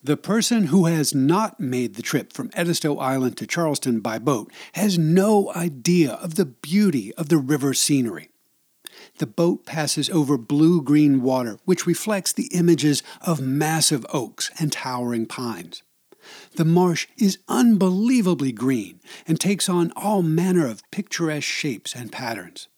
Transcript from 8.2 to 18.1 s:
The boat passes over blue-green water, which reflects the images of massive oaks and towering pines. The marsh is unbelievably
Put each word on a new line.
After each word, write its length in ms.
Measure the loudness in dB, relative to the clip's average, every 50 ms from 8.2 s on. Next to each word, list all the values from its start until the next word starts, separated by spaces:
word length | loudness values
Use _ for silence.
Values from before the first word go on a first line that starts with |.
| -14 _ _ _ _ _ _ _ _ _ _ _ _ -20 -20 -20 -20 -20 _ _
The 80 | -8 -6
boat 380 | -2 0 0 0 0 -2 _
passes 440 | -10 -6 -6 -4 -4 -2 -4 -4 -2
over 280 | 0 0 2 2 0 -2
blue-green 840 | 0 -2 2 4 4 6 4 4 2 4 4 6 6 6 4 4
water, 360 | 2 2 0 0 -2 -4 -8 -8 _
which 240 | 0 0 0 2 -2
reflects 460 | -2 -2 -2 -4 -4 -2 -2 -4 -4
the 140 | -4 -6 -2
images 540 | 0 2 4 4 4 4 4 2 0 0 -2 -8 -20 -8
of 180 | -4 -2 -2 -2
massive 680 | -2 -2 -2 0 0 0 0 0 2 2 0 0 -4 -4
oaks 420 | -6 -6 -6 -6 -10 -10 -10 -10 -6 -4
and 120 | -4 -4
towering 540 | -4 -4 -6 -6 -6 -4 -4 -2 -2 -2 -4
pines. 580 | -4 -6 -8 -8 -8 -8 -10 -12 -18 -18 -20 _ _ _ _ _ _ _ _ _ -20 -20 -20 -20 _ _
The 100 | 0 2
marsh 420 | 4 4 4 4 4 2 -2 -4 -8 _ 0
is 200 | 0 0 0 -2 _ -4
unbelievably 1040 | 0 2 4 4 4 4 4 2 2 0 0 2